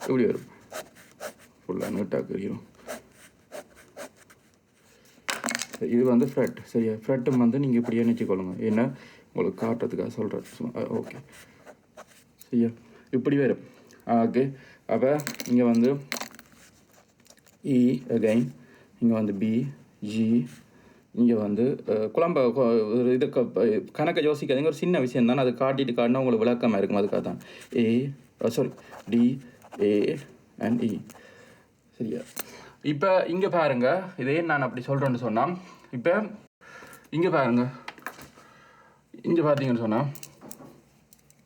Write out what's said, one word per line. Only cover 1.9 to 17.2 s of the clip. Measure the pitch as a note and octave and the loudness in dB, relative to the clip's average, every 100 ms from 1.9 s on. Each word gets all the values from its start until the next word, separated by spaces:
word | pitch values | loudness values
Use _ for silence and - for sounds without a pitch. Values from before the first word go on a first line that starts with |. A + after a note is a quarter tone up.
நீட்டா | - G2+ B1+ | -4 -4 -4
கீறிடும். | - - - - - - - - _ _ - _ _ - - - - - - _ - - _ _ _ _ _ _ _ - - - - - - - | -4 -6 -6 -10 -12 -20 -16 -16 _ _ -20 _ _ -18 -18 -20 -20 -18 -20 _ -20 -20 _ _ _ _ _ _ _ -12 -8 -6 -6 -8 -10 -8
இது | A2+ A#2+ | 0 2
வந்து | B2+ A#2+ C#3 | 4 4 2
ஃப்ரெட், | C#3 A2 - | 0 -2 -4
சரியா? | - A#2 A2 | -6 -2 -2
ஃப்ரெட்டும் | A2 - C3+ C#3 B2+ | -4 -4 -2 0 2
வந்து | A#2 C#3 | 2 2
நீங்க | C#3 A#2+ | 2 0
இப்படியே | A#2 A2+ | 2 0
நினைச்சுக்கொள்ளுங்க. | A#2 A2 G2+ F#2+ F#2 F#2 | 2 0 0 -2 -2 -4
ஏன்னா, | A2 G#2+ C3+ - - - _ | 0 0 0 -4 -18 -20 _
உங்களுக்கு | - - - A2+ | -4 -4 -2 -4
காட்டுறதுக்காக | A#2 - - A2+ | -2 -4 -4 -6
சொல்றேன். | A#2 G#2 - | -6 -6 -6
சும்மா, | - - A#2+ A#2 | -10 -12 -10 -6
அ, | |
ஓகே. | - A2+ - - - - - - - - _ - - - _ _ - | -6 -6 -8 -16 -20 -20 -20 -20 -20 -20 _ -20 -20 -20 _ _ -4
சரியா? | A#2+ A#2 - - - - | 0 0 -2 -20 -20 -6
இப்படி | - C#3+ C#3+ | -2 0 2
வரும். | B2+ - - - - - - | 2 0 -6 -20 -20 -16 0
ஆ, | A#2 | 2
ஓகே. | A2+ B2 C#3 - - - - | 2 2 0 -4 -20 -18 -4
அப்ப | A2+ C3 D3+ C#3+ - - | 0 2 0 -4 -8 0
இங்க | B2 | 2
வந்து | A#2+ A#2 B2 C#3+ - - - - - - - _ _ _ _ _ | 4 4 2 0 -6 -10 -10 -16 -20 -20 -20 _ _ _ _ _